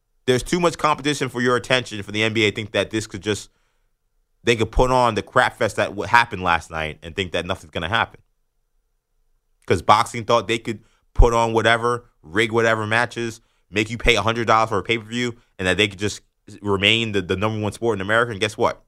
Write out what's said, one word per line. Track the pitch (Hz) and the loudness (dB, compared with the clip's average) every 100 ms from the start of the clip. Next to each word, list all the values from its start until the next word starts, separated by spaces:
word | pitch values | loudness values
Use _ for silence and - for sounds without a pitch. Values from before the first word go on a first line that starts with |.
| _ _ - | _ _ 0
There's | 127 | 0
too | - 175 | 2 2
much | 175 - | 2 2
competition | 156 147 143 143 135 | 0 0 -2 -2 -4
for | 120 | 0
your | 123 120 | 2 2
attention | - 127 113 107 | 2 0 -2 -10
for | 101 | -6
the | 104 | -2
N | 110 | 0
B | 110 | 2
A | 107 | 0
think | 107 107 | 0 -4
that | 104 92 | -2 -2
this | 110 107 | -4 -6
could | 98 | -8
just, | 104 101 - _ _ _ _ _ _ _ _ _ | -4 -4 -6 _ _ _ _ _ _ _ _ _
they | 117 117 | 0 2
could | 110 | 2
put | - 127 | 2 4
on | 127 120 101 | 4 4 2
the | |
crap | - 127 113 - | 0 2 2 0
fest | 110 - | -2 0
that | 101 | -2
w-, | 98 - | -2 4
happened | 120 120 95 | 4 4 0
last | 90 85 - | 0 0 -2
night | 80 78 73 | -8 -8 -8
and | 85 80 | -10 -6
think | 90 | -4
that | 90 85 | -4 -4
nothing's | 95 85 | -8 -8
gonna | 90 82 | -8 -2
happen. | 113 98 - _ _ _ _ _ _ _ _ _ _ _ _ _ _ - | -2 -2 -6 _ _ _ _ _ _ _ _ _ _ _ _ _ _ -2
'Cause | 95 | -2
boxing | - 107 - 120 107 | 0 -2 -2 -6 0
thought | 120 98 | 0 0
they | 113 | -4
could | 120 104 _ _ _ | -4 -12 _ _ _
put | - 120 | 2 4
on | 117 117 | 4 2
whatever, | 113 110 117 117 120 _ _ | 2 2 2 0 -4 _ _
rig | 73 95 113 | -6 -2 0
whatever | 113 113 113 107 | 2 2 0 0
matches, | 113 120 117 117 110 _ _ _ | -2 -2 -6 -8 -10 _ _ _
make | 95 110 | -4 -4
you | 117 | -2
pay | 123 110 | 0 2
a | |
hundred | 104 113 113 | 0 -2 2
dollars | 110 110 | 2 2
for | 104 | -2
a | |
pay-per-view, | 95 113 107 120 120 - _ - | -2 -4 -4 -6 -6 -8 _ -6
and | 92 | -2
that | 92 | 2
they | 107 | 0
could | 92 | 0
just | 104 - _ _ - 107 | -6 -6 _ _ -20 -10
remain | 101 98 101 113 113 | -4 2 2 2 0
the, | 101 | -2
the | 90 95 | -2 -2
number | 107 107 | -2 -2
one | 104 | -6
sport | - 117 101 | -2 -2 -2
in | |
America. | 95 113 120 | 0 0 0
And | 98 | -2
guess | 107 - | -4 0
what? | 98 - | -2 -2